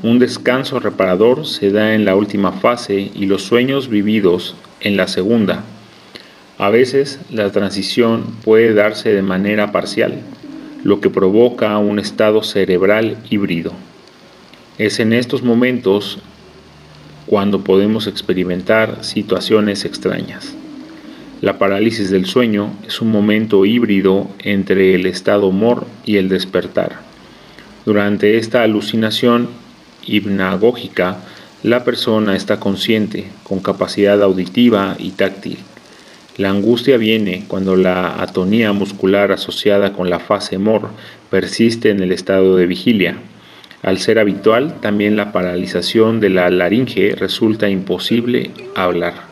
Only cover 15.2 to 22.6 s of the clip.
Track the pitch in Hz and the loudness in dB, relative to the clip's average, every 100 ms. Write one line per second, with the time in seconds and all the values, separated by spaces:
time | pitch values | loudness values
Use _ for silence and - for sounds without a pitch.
15.2 | - 135 123 117 127 123 95 101 104 - | 0 -2 2 2 2 0 2 0 0 -12
16.2 | - - - - - - - - - - | -18 -20 -20 -20 -20 -20 -20 -20 -20 -20
17.2 | - 104 98 98 95 95 104 110 107 - | -2 0 2 -2 2 2 4 0 -4 -8
18.2 | - 92 90 90 92 110 110 - - - | -4 -2 -2 -4 0 0 0 -4 -8 -6
19.2 | 101 95 - 110 104 98 - - 92 87 | -4 -4 2 2 2 -2 -6 -4 -4 -4
20.2 | - - - - - - - - - - | -8 -14 -16 -16 -18 -18 -20 -20 -20 -20
21.2 | - - 101 98 98 98 113 110 95 95 | -20 -4 -4 0 0 2 0 0 0 0
22.2 | 92 131 120 104 | 2 2 2 0